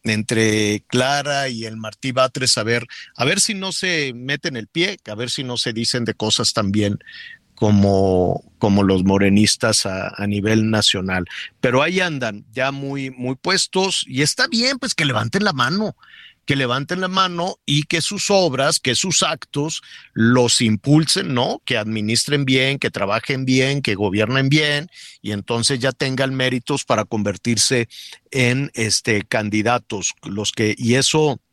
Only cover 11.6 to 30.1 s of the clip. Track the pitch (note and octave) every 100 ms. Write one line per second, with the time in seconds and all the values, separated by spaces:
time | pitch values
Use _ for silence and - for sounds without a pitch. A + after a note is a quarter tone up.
11.6 | B2+ B2+ D#3 F#3 F3+ C#3+ A#2+ G#2 G#2+ A2+
12.6 | C3+ C#3 C#3 C#3 C3+ B2+ B2 C3 F3 F#3
13.6 | - F#3+ F#3+ - - C3 D3 - C4 A#3
14.6 | B3+ C#4 C4 - D3 A2+ A2+ G3+ G#3 C#3
15.6 | B2 F#3 G#3+ - - - - _ - C#3
16.6 | B2+ B2+ C#3+ F3+ F#3 F#3+ F#3 E3+ F3+ -
17.6 | - C#3+ C#3+ E3+ - G#3 - G3 F3 B2+
18.6 | C#3 D3+ - A#2 F#3+ - D#3 D3+ - C#3+
19.6 | D3+ - - - - - A2+ B2+ A#2+ -
20.6 | A2+ G#2+ C#3 D3+ D#3+ G3 F#3+ B2 C3+ F4
21.6 | - A#2+ A2 A2 G#2+ A2+ - C#3+ C3+ C3
22.6 | C3+ C#3 A#2+ - G2 A2 - C3+ C3 C3
23.6 | C3 C#3+ C3+ G2 G#2 G2+ G#2+ C3 C3+ D3+
24.6 | D3+ D3 E3+ - - - - G#2 - A#2
25.6 | A2+ C3+ C3 B2 C3+ C3 C3 C3 C3 B2
26.6 | - C#3 - A2 G#2 A2 G#2 F#2+ A#2+ A2+
27.6 | - B2+ A2+ - - - - C3+ A#2+ C3
28.6 | C#3 - A2 - - G#2+ - A#2 G#2+ G#2+
29.6 | G#2+ A#2+ - G#2 -